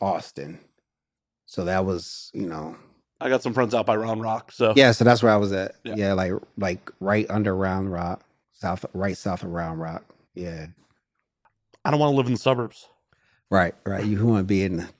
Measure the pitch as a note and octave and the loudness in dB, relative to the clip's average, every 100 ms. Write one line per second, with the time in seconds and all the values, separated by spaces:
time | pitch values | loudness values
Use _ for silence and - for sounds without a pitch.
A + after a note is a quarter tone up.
0 | G2 E2+ - - C#2+ E2 _ _ _ _ | -4 -4 -8 -14 -14 -14 _ _ _ _
1 | _ _ _ _ _ - F2+ F#2+ F#2+ F2+ | _ _ _ _ _ -8 -2 -2 0 -4
2 | - - - - F#2 D#2+ D#2 - _ _ | -8 -16 -14 -10 -8 -8 -12 -14 _ _
3 | _ - B2+ B2+ C3 B2 A#2+ A#2 G#2+ G#2+ | _ -8 0 0 0 0 0 0 0 0
4 | A2 A2 A2 A2 - - A#2 A2 C3 A2+ | -2 -4 -4 -6 -6 0 4 8 6 8
5 | B2 A#2+ A2+ G#2+ G2+ G2 G2 - A#2 G#2+ | 6 6 6 4 2 -2 -4 -8 -8 -2
6 | G2+ G2 F#2 F#2+ - - G2 F#2 - - | 0 0 0 -4 -8 -6 -4 -6 -10 -8
7 | F#2+ G#2+ G#2+ G#2 G#2 F#2+ F#2+ F#2 F#2+ F2 | 0 0 0 0 0 0 0 -2 -4 -4
8 | F2 F2+ _ _ _ _ F2+ F2+ - - | -6 -8 _ _ _ _ -6 -6 -8 -6
9 | G2 F2+ - F2 F2+ E2+ E2 D#2+ D#2+ E2 | -6 -4 -6 -6 -6 -6 -6 -8 -10 -12
10 | - _ _ B2 F2 E2 D#2 E2+ _ _ | -14 _ _ -14 -12 -12 -14 -20 _ _
11 | _ _ _ _ _ _ _ _ - D3 | _ _ _ _ _ _ _ _ 0 2
12 | D3 C#3 B2 A#2+ - B2+ A2+ - - _ | 4 4 2 0 2 0 -2 -10 -20 _
13 | _ _ _ _ - G2 E2+ - - G2 | _ _ _ _ 0 2 2 -2 -6 -4
14 | G#2+ G2+ A#2 G#2+ F#2+ G2 F#2+ F2 - - | -2 0 2 2 2 0 0 -2 -8 -6